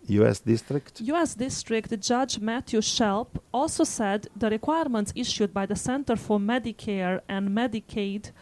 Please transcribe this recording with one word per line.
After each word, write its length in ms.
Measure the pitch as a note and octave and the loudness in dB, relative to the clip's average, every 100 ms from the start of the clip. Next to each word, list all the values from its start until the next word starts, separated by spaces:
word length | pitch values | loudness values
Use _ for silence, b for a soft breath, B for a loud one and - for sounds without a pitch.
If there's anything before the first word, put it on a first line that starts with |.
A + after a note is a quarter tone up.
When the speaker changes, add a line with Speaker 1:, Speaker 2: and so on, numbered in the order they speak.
| - | 0
Speaker 1:
U 140 | G2+ | 6
S 160 | A2+ G2 | 6 4
District? 600 | A2+ A2+ - C#3 - - | 2 0 0 -6 -6 -8
Speaker 2:
U 140 | A3+ E4+ | -2 0
S 140 | D#4+ - | 0 -2
District 580 | C4 - - A3+ G#3+ A3 | -6 -6 -2 -4 -2 -6
Judge 420 | - A#3+ F3 - | 0 0 0 -2
Matthew 400 | G#3+ A#3+ - A3 | -2 -4 0 0
Shelp 640 | G#3+ - G#3+ G3+ B3 - - | 0 2 2 2 -2 -8 -4
also 340 | A#3+ D#4+ - | 0 0 2
said 460 | D#4+ - G3+ G3+ - G3+ | 0 2 0 0 -4 -2
the 100 | A3 | 0
requirements 640 | A3 - D#4+ D#4 A3+ G#3 - | 0 0 0 2 0 -2 -4
issued 360 | A#3+ - G3+ | -4 0 0
by 140 | G3+ G3 | 0 -2
the 100 | G3+ | -2
Center 400 | B3 C4+ C4+ A3+ | -2 -2 0 -2
for 240 | - G#3 | 2 2
Medicare 840 | G3+ B3+ A#3 G#3 A3 G3 F3+ F#3+ - | 2 0 -2 -8 -4 -2 0 -2 -2
and 240 | G3 G3 | -2 0
Medicaid 800 | G#3 B3 G#3+ - A3+ G3 G3+ - b | 2 0 -2 -6 -4 -2 -4 -10 b